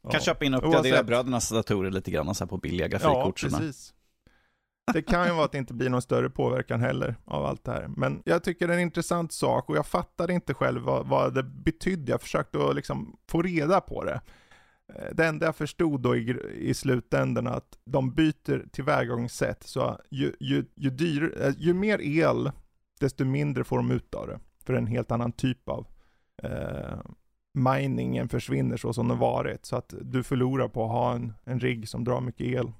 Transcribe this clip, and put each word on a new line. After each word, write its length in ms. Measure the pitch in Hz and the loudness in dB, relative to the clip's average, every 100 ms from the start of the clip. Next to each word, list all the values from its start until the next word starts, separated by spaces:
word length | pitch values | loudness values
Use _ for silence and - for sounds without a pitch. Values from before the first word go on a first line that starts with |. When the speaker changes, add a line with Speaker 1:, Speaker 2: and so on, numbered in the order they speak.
| - | 0
Speaker 1:
Ja. 80 | 156 | 0
Speaker 2:
köpa 240 | 170 160 | 2 2
in 100 | 147 | 2
och 40 | 131 | 2
uppgradera 340 | 156 165 131 | 4 6 6
Speaker 1:
Oavsett. 140 | 131 117 | 4 6
Speaker 2:
brödernas 420 | 120 127 123 - | 2 2 0 2
datorer 420 | 110 - 104 95 | 0 2 0 2
lite 200 | 95 92 | -2 0
grann 240 | 87 76 | 0 0
så 100 | 98 | -2
här 40 | 85 | -4
på 80 | 92 | -4
billiga 300 | - 87 78 | -2 -2 0
grafikkort, 540 | 98 156 131 147 - | 2 4 4 2 -2
Speaker 1:
Ja, 60 | 139 | -2
Speaker 2:
så 60 | - | 0
där. 60 | 156 | -2
Speaker 1:
precis. 280 | - - _ _ _ _ _ _ _ _ _ - | -6 -18 _ _ _ _ _ _ _ _ _ -2
Det 100 | 165 | -2
kan 240 | - 170 175 | 2 2 4
ju 60 | |
vara 100 | 170 | 4
att 80 | 143 | 2
det 60 | 143 | 0
inte 160 | 123 | -6
blir 140 | 123 127 | -2 2
någon 120 | 123 | 2
större 280 | - 120 127 | 2 2 2
påverkan 500 | - 127 127 - 120 | 0 0 0 0 0
heller 340 | 123 131 131 113 | 0 0 -2 -4
av 200 | - 73 | -6 -2
allt 200 | 71 - | -2 -4
det 80 | - | -4
här. 160 | - - | -6 -6
Men 340 | - 135 139 | -2 -2 -2
jag 200 | - 170 | 0 2
tycker 220 | 190 170 175 | 2 -2 0
det 60 | |
är 40 | 175 | 2
en 40 | |
intressant 500 | 175 170 - 175 170 | 0 -2 -2 -2 -2
sak 380 | - 135 123 - | -2 2 2 0
och 60 | 151 | -2
jag 100 | 147 | 0
fattade 460 | 175 - - 170 | -2 -2 -4 -2
inte 220 | 180 - | 0 -2
själv 280 | 135 131 123 | 0 0 0
vad, 240 | 123 131 131 | 0 0 2
vad 280 | 135 131 | 2 2
det 80 | 127 | 0
betydde. 720 | 131 131 156 - 185 185 127 | -4 -2 -2 0 -2 -2 0
Jag 80 | 120 | -2
försökte 460 | - 160 143 147 143 | 0 -4 -2 0 0
att 80 | 139 | 0
liksom 400 | - 135 - - - | -2 -6 -6 -14 -2
få 120 | 165 | 0
reda 380 | 180 170 147 190 | 2 0 4 2
på 240 | - - | 2 -4
det. 160 | - 117 - - _ - _ _ - | -4 -4 -8 -20 _ -20 _ _ -20
Eh, 200 | - - | -12 -6
det 120 | - 165 | 2 2
enda 200 | 151 160 | 2 -2
jag 100 | - | -2
förstod 440 | 151 - 170 139 | -8 0 0 2
då 160 | 123 123 | 2 2
i 80 | |
gr-, 260 | 113 123 - | 0 -4 -6
i 240 | 52 107 | -4 -2
slutändan 720 | 131 135 127 - 139 131 120 120 | 0 0 0 2 0 2 0 -2
att 320 | 127 - - | -4 -8 -20
de 300 | - 139 131 | -2 0 0
byter 540 | 143 156 - - 131 - | 2 2 0 -2 -2 -2
tillvägagångssätt. 880 | - 135 139 120 120 120 - - - | -4 0 2 2 -2 -4 -2 -2 -2
Så 360 | - 127 123 113 - | -8 -2 -2 -2 -10
ju, 220 | 131 143 - | -4 -2 -2
ju, 240 | 135 139 131 - | 0 0 0 -2
ju 140 | 135 | -2
dyr-, 440 | 127 170 143 156 - - | 0 0 2 0 0 0
eh, 80 | - | 2
ju 160 | 156 | 2
mer 260 | 180 208 208 | 4 2 0
el, 500 | - 156 147 120 131 - - _ _ _ | 2 4 4 4 0 -4 -20 _ _ _
desto 240 | 135 - | -2 2
mindre 400 | 131 139 147 127 | 0 2 0 -2
får 120 | 123 127 | 0 0
de 140 | 123 | 2
ut 240 | 123 - | 0 -2
av 120 | - - | -8 -8
det. 120 | - - _ | -10 -14 _
För 100 | - | -2
en 120 | 127 113 | 0 0
helt 240 | 120 113 | -2 0
annan 220 | 117 120 | -2 -2
typ 360 | - 131 127 - | 0 -2 -2 -4
av, 180 | - - - _ _ _ - | -6 -6 -18 _ _ _ -10
eh, 560 | - - - - - - - - _ _ _ | -6 -6 -6 -6 -8 -10 -12 -18 _ _ _
miningen 720 | 139 127 135 139 123 123 123 123 | 0 2 2 0 -2 -2 -2 -2
försvinner 480 | 123 - 135 127 120 | -4 -2 -2 0 -2
så 160 | - | -4
som 160 | 120 120 | -2 0
det 60 | |
varit. 520 | 120 120 123 120 - - | 2 2 0 -2 -6 -6
Så 100 | 123 | -6
att 180 | - - | -6 -14
du 200 | 127 127 | -4 -4
förlorar 460 | 120 131 127 135 120 | 0 0 2 2 -2
på 160 | 120 | -2
att 60 | 110 | -2
ha 220 | 120 123 | 0 0
en, 180 | 120 120 110 | 0 -6 -10
en 160 | - 127 | -6 -2
rigg 280 | 127 120 110 | -2 -2 -6
som 160 | 120 | -4
drar 160 | 120 123 | -2 -2
mycket 260 | 127 - 127 | -4 -4 -4
el. 260 | 123 123 | -2 -4